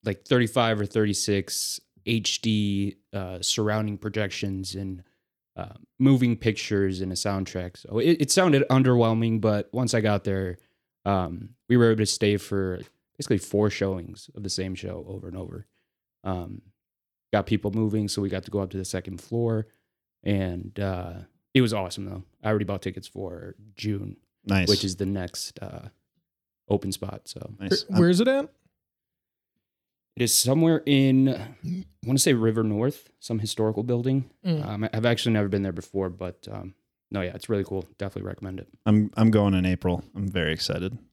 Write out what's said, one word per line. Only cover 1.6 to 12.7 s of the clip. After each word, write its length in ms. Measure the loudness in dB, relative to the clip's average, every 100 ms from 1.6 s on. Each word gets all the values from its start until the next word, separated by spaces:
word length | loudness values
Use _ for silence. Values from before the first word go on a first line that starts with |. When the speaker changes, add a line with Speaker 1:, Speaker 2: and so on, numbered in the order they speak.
| -6 -8 _ _ -2
Speaker 1:
H 360 | -2 -2 -2
D, 560 | 0 0 0 0 -2 -6 _
uh, 260 | -8 -8 -6
surrounding 560 | -4 -2 0 0 -2 -6
projections 760 | -6 -4 -4 -4 -4 -4 -6 -8
and, 280 | -8 -10 -16 _ _ _ _ -14
uh, 180 | -14 -14 -20 _
moving 380 | 4 6 4 2
pictures 640 | 0 0 -2 0 0 -2
and 100 | -4
a 40 | -4
soundtrack. 640 | -2 -2 -4 -6 -8 -14
So 200 | -6 0
it, 220 | 2 4
it 100 | 4
sounded 320 | 4 6 4 4
underwhelming, 680 | 4 6 6 4 4 2 2
but 320 | 2 0 -2
once 200 | -4 0
I 80 | 2
got 240 | 2 0 0
there, 320 | -2 -4 -8 _ _ _ _ 0
um, 500 | 0 0 -6 -12 _ _
we 80 | 6
were 140 | 6
able 80 | 4
to 60 | 2
stay 300 | 2 2 0
for 440 | -2 -4 -2